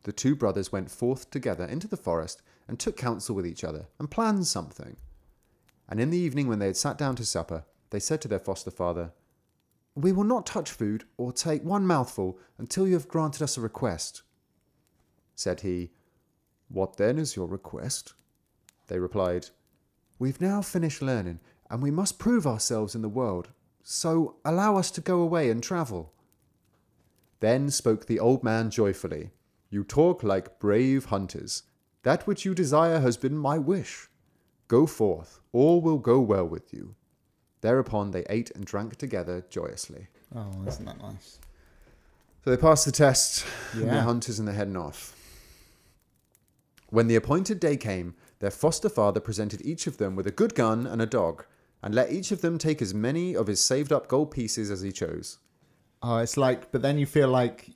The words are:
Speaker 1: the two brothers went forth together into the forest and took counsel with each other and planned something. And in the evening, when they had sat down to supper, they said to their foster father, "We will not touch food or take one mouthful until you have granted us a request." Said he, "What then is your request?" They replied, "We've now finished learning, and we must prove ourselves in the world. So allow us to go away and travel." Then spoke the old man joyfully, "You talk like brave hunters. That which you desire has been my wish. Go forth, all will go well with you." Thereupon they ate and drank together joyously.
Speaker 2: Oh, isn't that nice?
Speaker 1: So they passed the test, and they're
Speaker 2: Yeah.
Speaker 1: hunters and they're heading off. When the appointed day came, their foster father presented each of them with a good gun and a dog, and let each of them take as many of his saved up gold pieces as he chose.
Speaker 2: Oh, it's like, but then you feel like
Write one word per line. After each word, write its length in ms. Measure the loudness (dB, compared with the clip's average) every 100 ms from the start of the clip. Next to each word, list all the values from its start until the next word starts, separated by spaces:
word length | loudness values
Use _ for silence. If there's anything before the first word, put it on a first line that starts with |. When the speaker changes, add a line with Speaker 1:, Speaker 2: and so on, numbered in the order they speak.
Speaker 1:
the 80 | -12
two 220 | -2 0
brothers 380 | 2 0 0 -4
went 180 | -6 -8
forth 380 | -4 -2 -2 -6
together 340 | -6 -4 -4
into 240 | -4 -6 -8
the 100 | -6
forest 420 | -2 -2 -4 -12 _ _ -14
and 120 | -8
took 180 | -6 -4
counsel 380 | -4 -4 -4
with 120 | -4 -4
each 160 | -6
other 240 | -8 -10 -12 -12
and 120 | -8
planned 360 | -2 0 2 0
something. 500 | -4 -8 -14 -18 -18 -20 -20 _ _ _ _ _ _ -6
And 120 | -2
in 80 | 0
the 80 | 0
evening, 280 | 0 0 0
when 120 | 0
they 60 | 0
had 100 | 0
sat 180 | -4 -2
down 180 | -4 -2
to 100 | -4
supper, 380 | -4 -4 -8 -10 _ -8
they 100 | -4
said 220 | -2 -2
to 60 | -2
their 100 | -4
foster 320 | -4 -6 -8
father, 420 | -4 -2 -2 -6 -12 _ _ _ _ _ _ _ -2
"We 160 | 0
will 120 | 2
not 220 | 2 0 -2
touch 240 | -6 -6
food 320 | -4 -4 -4 -6 -8
or 160 | -6
take 320 | -4 -2 -2
one 220 | 0 0 2
mouthful 520 | 2 0 -2 -4 -6 _ -14
until 280 | -6 0 2
you 80 |
have 140 | 2 0
granted 340 | -2 -2 -2
us 140 | -4 -4
a 40 |
request." 600 | -6 -2 -4 -4 -8 -12 _ _ _ _ _ _ _ _ _ _ _ -8
Said 240 | -4 -4
he, 280 | -4 -4 -6 _ _ _ _ _ _ _ -10
"What 280 | -4 -4 2
then 220 | 2 2
is 160 | -2 -4
your 100 | -6
request?" 680 | -8 -10 -10 -8 -8 -10 -20 _ _ _ _ _ _ -6
They 120 | -4
replied, 500 | -2 0 0 0 -6 _ _ _ _ _ _ -6
"We've 220 | -4 -2
now 220 | -2 -2
finished 400 | -2 -2 -2 -2
learning, 380 | -2 -2 -4 -8 _ _ -10
and 120 | -4
we 80 | -2
must 300 | 0 -2 0
prove 260 | 2 2 2
ourselves 480 | -2 -2 -2 -2
in 80 | -4
the 60 | -4
world. 420 | -2 -2 -2 -6 _ _ _
So 540 | -8 -4 0 2 0 -2
allow 320 | -2 2 4 2
us 160 | 0
to 80 | -4
go 200 | 0 2
away 280 | 2 2 2
and 100 | 0
travel." 500 | -2 -4 -2 -6 -10 _ _ _ _ _ _ _ _ _ _ _ _ -2 2
Then 240 | 2 2
spoke 360 | 0 2 0 0
the 140 | 2
old 220 | 4 4
man 280 | 2 0 0
joyfully, 600 | 2 2 0 -6 -8 -10 _ _ _ -8
"You 160 | -6
talk 380 | -2 4 4 4
like 360 | 2 0 -2 -4
brave 480 | 2 4 4 2 0
hunters. 580 | -4 -4 -10 -10 -10 -12 _ _ _
That 240 | 0 0 0
which 180 | -2 -2
you 80 |
desire 460 | 0 4 4 6 4
has 160 | 2 2
been 180 | 0 0
my 220 | 0 0
wish. 500 | 0 -2 -2 -12 -20 _ _ _ _ _ 2
Go 200 | 4 4
forth, 540 | 4 0 0 -6 -20 _
all 300 | 4 6 6
will 160 | 4 2
go 200 | 4 4
well 260 | 6 2 0
with 180 | -4 -12
you." 220 | -16 -16 -18 _ _ _ _ _ _
Thereupon 520 | 2 2 2 -2 -2
they 120 | -4 -2
ate 200 | -2 -4 -10
and 80 |
drank 320 | -6 -6 -6 -8
together 480 | -6 -6 -4 -6 -8 -8
joyously. 520 | -6 -8 -12 -14 -20 _ -16
Speaker 2:
Oh, 300 | -12 -10 -8 -8
isn't 200 | -8 -10
that 120 | -14
nice? 360 | -14 -16 -18 -20 -20 -20 _ _ -20 _ _ _ _ _
Speaker 1:
So 80 | 2
they 60 | 6
passed 280 | 8 8 6
the 60 | 6 6
test, 380 | 6 2 -2 -6 -10 -8
and 100 | -2
they're 120 | 2 2
Speaker 2:
Yeah. 140 | 2
Speaker 1:
hunters 260 | 2 -2 -4
and 80 | -4
they're 120 | -2
heading 140 | -2 -4 -8
off. 280 | -10 -18 -20 -20 -20 -20 -20 -20 _ _ _ _ _ _ _ _ _ _ _ 0
When 180 | 4 6
the 80 | 4
appointed 420 | 4 0 0 0
day 160 | 0 0
came, 380 | -2 -4 -6 -12 _ -4
their 120 | -4
foster 380 | 2 0 2 -2
father 320 | 2 2 2
presented 400 | -2 -4 -4 -4
each 240 | -6 -4 -6
of 100 | -2
them 160 | -2 -2
with 100 | -2
a 40 | 2
good 120 | 0
gun 320 | 4 2 2 -2
and 160 | -2
a 40 | 0 2
dog, 240 | 0 -2 -14 _ _ _
and 120 | -2
let 180 | 2 2
each 180 | 0 -2
of 80 | 0
them 160 | 0 0
take 220 | 0 0
as 140 | 0
many 400 | 0 0 0 0 0
of 100 | 0
his 120 | 2
saved 320 | 2 2 2
up 160 | 0 2
gold 220 | 2 2
pieces 400 | -2 -4 -2 -4
as 120 | -4
he 100 | -6
chose. 460 | -4 -6 -6 -10 -16 _ _ _ _ _ -8 -2
Speaker 2:
Oh, 120 | 0
it's 180 | 0 2
like, 340 | 2 2 -2
but 120 | -2
then 160 | 0 0
you 80 | 2
feel 220 | 4 4
like 420 | 4 2 -2 -18